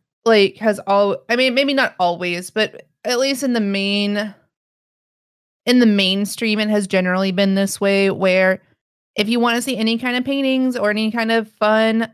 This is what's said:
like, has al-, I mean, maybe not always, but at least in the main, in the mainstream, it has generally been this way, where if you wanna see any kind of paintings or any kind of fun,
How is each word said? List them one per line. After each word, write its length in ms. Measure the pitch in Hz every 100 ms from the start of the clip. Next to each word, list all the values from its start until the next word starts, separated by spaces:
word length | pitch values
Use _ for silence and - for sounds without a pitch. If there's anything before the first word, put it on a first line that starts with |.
| _ _ 233
like, 320 | 220 196 -
has 220 | 220 208 -
al-, 360 | 202 202 - -
I 60 | 240
mean, 180 | 254
maybe 200 | 247 277
not 220 | 269 240 -
always, 500 | 180 170 180 175 185
but 380 | 214 214 - - _
at 160 | - 240
least 240 | 269 262
in 100 | 269
the 60 | 240
main, 720 | 202 196 196 202 202 208 208 - _ _ _ _ _ _ _ _ _ _ _ _ -
in 140 | 247
the 60 | 226
mainstream, 760 | 202 190 196 202 - 226 214
it 100 | 214
has 180 | 214 196
generally 440 | 190 185 185 196
been 240 | 185 196 196
this 240 | 196 -
way, 300 | 196 196 196
where 500 | - 190 185 185 185 _ _ _ _ _ -
if 140 | 208
you 100 | 240
wanna 220 | 233 233
see 160 | 233 233
any 200 | 220 226
kind 200 | 247 247
of 80 | 254
paintings 500 | 277 269 262 262 240
or 140 | 208
any 220 | 214 220
kind 200 | 233 226
of 180 | 226 220
fun, 600 | _ 214 220 220 226 226